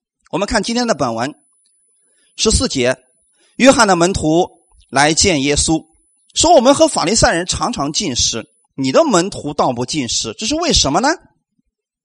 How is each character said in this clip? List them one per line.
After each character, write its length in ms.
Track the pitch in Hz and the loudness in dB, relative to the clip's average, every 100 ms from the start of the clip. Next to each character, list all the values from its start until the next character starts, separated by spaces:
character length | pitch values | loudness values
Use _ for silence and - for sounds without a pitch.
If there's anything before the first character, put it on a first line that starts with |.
| _ _ _ | _ _ _
我 80 | 156 | -6
们 80 | 202 | -2
看 160 | 214 | -2
今 140 | 214 233 | -2 -4
天 100 | 240 | -2
的 80 | |
本 200 | 147 127 | -2 -4
文， 200 | 113 135 - _ _ _ _ _ _ _ _ _ - | -4 -6 -10 _ _ _ _ _ _ _ _ _ -4
十 140 | 220 | -2
四 180 | - 254 | 0 -2
节， 280 | 131 120 127 _ _ _ _ _ - | -2 -2 -2 _ _ _ _ _ 2
约 160 | 262 | 4
翰 160 | 269 208 | 6 4
的 80 | 175 | 4
门 160 | 175 | 2
徒 540 | - 156 165 - _ _ _ - | 0 0 0 0 _ _ _ -6
来 260 | 131 151 | 0 2
见 280 | 160 196 147 | 2 0 0
耶 140 | 143 147 | 0 -2
稣， 300 | - 165 - _ _ _ _ | 0 -2 -4 _ _ _ _
说 200 | - 320 | -2 4
：“我 60 | 320 | 6
们 140 | 247 | 6
和 120 | 277 - | 4 2
法 180 | 165 | 0
利 100 | 151 | -2
赛 180 | 226 254 | 2 2
人 120 | 170 180 | 0 -4
常 260 | - 180 | -4 -4
常 200 | 226 143 | -4 -6
禁 220 | 147 190 | -4 -4
食， 320 | - - 117 - _ _ | -4 -4 -6 -12 _ _
你 180 | - 131 | -6 0
的 120 | 240 | 2
门 260 | 320 180 196 | 2 2 0
徒 240 | - 147 | -6 -8
倒 180 | 156 165 | -2 -2
不 140 | 120 123 | -2 -6
禁 220 | 156 117 | -4 -4
食， 260 | - 113 - | -4 -6 -8
这 80 | 220 | -6
是 80 | |
为 180 | 311 339 | -4 0
什 200 | - 139 | 0 0
么 80 | 170 | 0
呢？” 80 | 269 370 _ _ _ _ _ _ _ _ | 0 -2 _ _ _ _ _ _ _ _